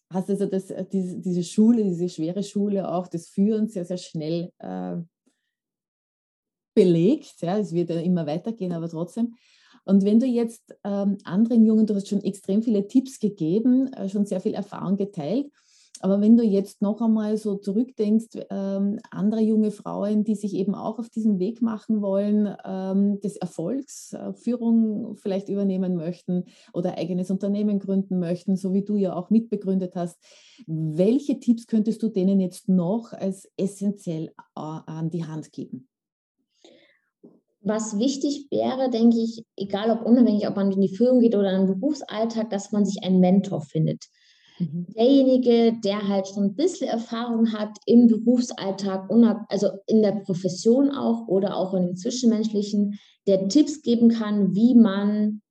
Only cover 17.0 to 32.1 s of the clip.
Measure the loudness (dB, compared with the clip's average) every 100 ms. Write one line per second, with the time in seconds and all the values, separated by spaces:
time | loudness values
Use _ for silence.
17 | 0 0 0 -4 -4 -6 -4 -2 -2 -2
18 | 0 0 0 -12 -10 -8 -6 -2 -2 -4
19 | -10 -4 -2 0 2 2 0 -2 -8 -6
20 | -2 -2 -2 -4 -4 -4 -4 -4 -6 -8
21 | -10 -4 -2 0 -2 -4 -4 -4 -4 -4
22 | 0 -2 0 0 0 -4 -10 -8 -2 0
23 | 0 0 -6 -8 -10 -6 -6 -6 -8 -16
24 | -16 -12 -10 -8 -6 -2 2 2 2 -2
25 | -8 -8 -4 -4 -4 -2 0 0 -2 -2
26 | -4 -8 -4 -4 -4 _ _ -4 -4 -4
27 | -4 -4 -4 -4 -2 -2 0 -2 -2 -2
28 | -2 -2 -2 -4 -2 -2 0 -2 -2 -2
29 | -2 -4 0 0 0 -6 -2 -2 -2 -6
30 | -8 -10 _ -20 _ _ -10 -6 -4 2
31 | 2 2 -2 -4 0 -2 0 -2 0 -2
32 | -4